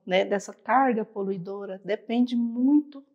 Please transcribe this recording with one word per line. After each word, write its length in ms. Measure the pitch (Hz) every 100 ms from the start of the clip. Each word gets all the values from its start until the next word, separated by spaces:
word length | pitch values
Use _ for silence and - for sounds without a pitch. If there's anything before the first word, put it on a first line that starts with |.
| -
né, 180 | 185
dessa 300 | 196 202 190
carga 500 | - - 240 269 220
poluidora 800 | 214 202 196 196 180 196 202 190
depende 520 | 190 208 - 233 247 240
muito 680 | 233 233 262 294 294 277 -